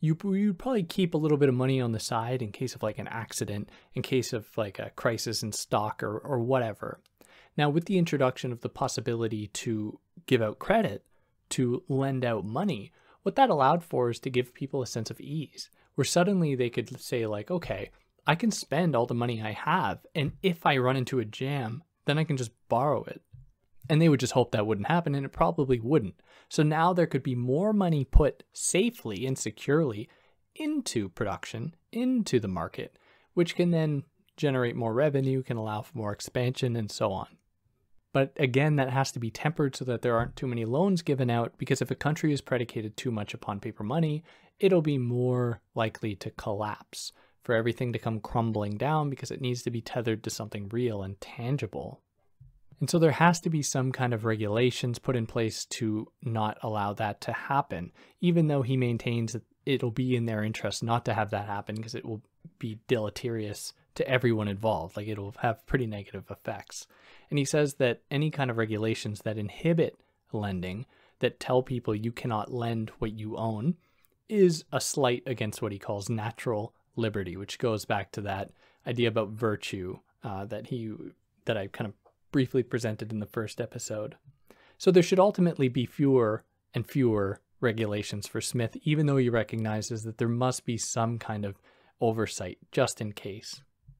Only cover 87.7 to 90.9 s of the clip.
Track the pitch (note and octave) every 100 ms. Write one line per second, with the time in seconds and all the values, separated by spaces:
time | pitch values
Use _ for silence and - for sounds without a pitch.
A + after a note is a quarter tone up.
87.7 | A2 G#2+ G#2 - G#2 - A2+ - B2 A2+
88.7 | - - D3+ D3 C#3 B2 A#2 G#2+ A2+ A2
89.7 | G#2+ G#2+ A2+ A2 A2 A#2+ A#2 B2+ B2 -
90.7 | A#2 -